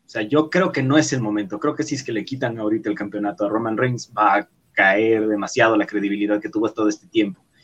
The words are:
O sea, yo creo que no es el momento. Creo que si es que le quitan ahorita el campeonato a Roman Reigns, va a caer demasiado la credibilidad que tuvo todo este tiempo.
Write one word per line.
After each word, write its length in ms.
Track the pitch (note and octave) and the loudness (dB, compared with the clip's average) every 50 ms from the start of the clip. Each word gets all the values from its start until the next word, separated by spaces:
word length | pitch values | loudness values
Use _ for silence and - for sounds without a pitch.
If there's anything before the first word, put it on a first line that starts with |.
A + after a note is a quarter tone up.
| _ _ | _ _
O 20 | |
sea, 140 | - A2+ G#2 | -6 -6 -4
yo 260 | G#2+ C#3 D3+ D#3 D#3 | 2 2 2 2 2
creo 220 | - F3+ F#3 F3 | 2 2 2 2
que 100 | - C#3+ | 0 0
no 160 | C3 C3 C#3+ D#3 | 0 4 4 4
es 160 | C#3 - C#3 | 4 2 0
el 80 | B2+ | -2
momento. 380 | A2 G#2+ G#2 G#2 G#2 F#2 G#2 G#2 | -2 -2 -2 -2 -2 -4 -6 -4
Creo 160 | - D3 D3 | -2 -2 -2
que 80 | - C#3+ | -2 -4
si 120 | - C#3+ | -4 -4
es 80 | B2+ - | -6 -6
que 80 | - | -6
le 140 | A#2 G#2 - | -6 -6 -6
quitan 320 | - C3+ C3 C3 A#2 A2+ A2+ | -6 -6 -4 -4 -4 -4 -2
ahorita 320 | G#2+ G#2+ A2 G#2+ - A2 | -2 0 -2 0 -2 -4
el 60 | G#2 | -4
campeonato 500 | - G#2+ G2+ G2+ G#2 G2+ G#2 G2 - G#2 | -4 -6 -8 -6 -4 -4 -4 -2 -2 -2
a 40 | G2+ | -2
Roman 280 | G#2+ A2 A2+ A2+ A2 G#2 | 0 -2 -2 -2 -2 0
Reigns, 340 | B2+ B2+ B2 A2+ - - A#2 G#2+ | 0 0 0 -4 -8 -10 -2 0
va 180 | G#2+ G2+ G2 G#2 | 2 4 4 2
a 120 | G2 _ _ _ _ _ | 0 _ _ _ _ _
caer 560 | - - G2 G2 G2 G#2 A2+ A2+ A2+ A2 G#2+ G#2+ | -2 2 2 4 4 4 4 4 4 2 2 0
demasiado 500 | G#2+ G2+ G2+ G2 - B2 A#2 A2+ A2+ G#2 | 0 -2 -2 -4 0 2 4 4 4 2
la 80 | - | 0
credibilidad 540 | - G#2 G#2 G2 G2+ G2+ G2+ G#2 G2+ G#2 G#2+ | 0 -2 -2 -2 -2 -2 -2 0 0 -2 -2
que 80 | G#2+ G#2+ | -4 -4
tuvo 220 | - G#2+ A2+ A2+ | -4 -2 -2 -2
todo 180 | - - G#2+ G#2+ | -2 0 0 0
este 160 | G#2 - _ - | 0 -2 _ -4
tiempo. 340 | - A2+ G#2+ G2 F#2 _ _ _ _ _ | 0 0 0 0 -2 _ _ _ _ _